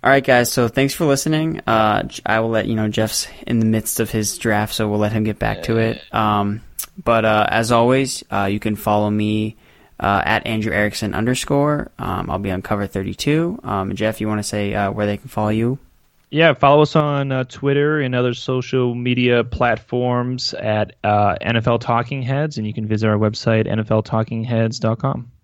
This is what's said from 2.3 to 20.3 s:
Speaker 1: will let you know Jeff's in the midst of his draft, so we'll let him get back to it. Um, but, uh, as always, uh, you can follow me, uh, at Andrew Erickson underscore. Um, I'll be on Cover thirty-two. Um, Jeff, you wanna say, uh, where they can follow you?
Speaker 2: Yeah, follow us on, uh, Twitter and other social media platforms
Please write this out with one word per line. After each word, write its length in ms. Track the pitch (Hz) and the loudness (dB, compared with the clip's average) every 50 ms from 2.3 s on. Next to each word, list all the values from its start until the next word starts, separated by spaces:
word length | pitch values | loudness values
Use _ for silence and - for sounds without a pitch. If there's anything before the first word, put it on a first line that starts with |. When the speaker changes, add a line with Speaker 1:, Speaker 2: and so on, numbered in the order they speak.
| 107 113 | 0 0
Speaker 1:
will 100 | 113 113 | 0 0
let 180 | 113 110 101 - | 0 0 0 0
you 80 | 113 | -2
know 120 | 110 107 107 | 0 -2 -2
Jeff's 400 | 104 - 110 110 - - - - - - - - | 0 0 -2 -2 -2 -4 -6 -8 -12 -16 -6 -2
in 100 | 127 117 | 0 2
the 60 | 110 | 2
midst 340 | 110 110 110 107 - - - | 2 2 0 0 -4 -2 -2
of 120 | 113 110 | -2 -2
his 260 | - 113 107 104 - - | -2 -2 -2 -4 -6 -4
draft, 380 | - 117 107 104 107 107 - | -2 0 0 0 0 -2 -2
so 120 | - 110 107 | -2 -2 0
we'll 120 | 104 104 | 0 0
let 120 | 104 104 | 0 0
him 120 | 107 110 107 | 0 0 -2
get 160 | 107 107 - | -2 -2 -2
back 240 | 110 110 107 - - | -2 -4 -4 -4 -4
to 140 | - 113 113 | -2 0 0
it. 220 | 113 113 113 - - - - | 0 0 -2 -6 -10 -6 -2
Um, 480 | 110 110 107 107 104 101 101 104 110 - - - - - - _ - - | 0 0 2 2 2 0 -2 -4 -6 -10 -16 -14 -14 -14 -14 _ -6 0
but, 220 | - 117 113 110 | 2 2 4 4
uh, 220 | 110 107 107 107 - | 4 4 4 2 2
as 220 | - 110 113 113 | 2 0 2 2
always, 520 | 120 117 117 120 131 135 135 123 - - - _ | 4 4 4 4 4 2 2 0 -4 -10 -10 _
uh, 140 | - 101 101 | -4 -2 0
you 140 | 98 101 104 | 0 -2 -2
can 160 | - 110 107 | -2 -2 -4
follow 340 | 101 - 110 104 104 107 104 | -2 0 0 2 2 2 2
me, 480 | 104 107 107 107 107 107 107 110 110 _ _ _ - _ - _ _ _ | 0 0 0 0 0 0 -2 -4 -6 _ _ _ -20 _ -20 _ _ _
uh, 220 | - 98 101 98 - | -2 0 0 2 2
at 220 | - 110 107 - | 0 0 -2 -2
Andrew 260 | - 113 110 104 110 | -2 -4 -2 -2 -2
Erickson 440 | 80 98 104 107 101 - - 104 - | 0 0 0 0 -2 -4 -6 -4 -2
underscore. 720 | - 110 120 127 - - - 143 143 143 147 147 147 - - _ - | -2 0 0 -2 -2 -2 -2 0 2 2 2 0 -2 -4 -8 _ -10
Um, 320 | - - 92 92 90 92 | -6 -6 -4 -4 -4 -4
I'll 80 | - 95 | -6 -4
be 140 | 101 101 | -4 -4
on 100 | 92 92 | -4 -4
Cover 240 | 95 - 107 101 101 | -4 -4 -4 -2 -2
thirty-two. 760 | 98 - 98 95 98 95 - - - 147 156 165 170 185 - - | -4 -4 -6 -6 -6 -6 -4 -2 0 0 0 0 -2 -4 -6 -6
Um, 320 | - 104 98 95 98 98 | -4 -4 -4 -2 -4 -4
Jeff, 260 | 98 110 110 110 - | -2 -2 -2 -2 -2
you 60 | 107 107 | -4 -4
wanna 160 | 107 107 104 | -2 -4 -4
say, 320 | - - 104 104 101 104 | -4 -4 -4 -4 -2 -2
uh, 160 | 104 101 98 | -2 -2 -2
where 160 | 95 104 104 104 | -2 -2 -2 -2
they 100 | 104 101 | -2 -4
can 100 | - 131 | -8 -10
follow 220 | - - 107 107 | -6 -4 -2 0
you? 300 | 107 110 113 117 131 139 - - _ _ _ _ _ _ _ _ | 0 0 0 0 -2 -4 -8 -20 _ _ _ _ _ _ _ _
Speaker 2:
Yeah, 240 | - 147 165 165 143 | 2 4 6 6 6
follow 300 | - - 139 143 147 151 | 6 4 6 6 6 6
us 120 | 151 - | 4 4
on, 360 | 160 151 147 143 139 139 139 | 2 2 2 0 -2 -2 -2
uh, 140 | 135 131 127 | -2 -2 -4
Twitter 540 | 127 - - - 143 139 143 143 151 156 151 | -4 -8 -4 -2 0 2 2 2 2 2 0
and 140 | 143 127 123 | 0 0 0
other 220 | 123 123 123 120 | 0 0 0 0
social 580 | - - - 131 127 123 - - 131 127 123 120 | -4 -4 -2 -2 -2 -2 0 0 0 0 0 -2
media 500 | 120 120 123 123 123 123 123 120 120 117 | -2 -2 0 0 2 4 4 4 4 2
platforms 1120 | 120 - - 127 120 113 107 - _ - 123 123 123 123 123 123 123 | 0 0 0 2 2 2 0 -4 _ -4 -2 0 0 0 0 0 -2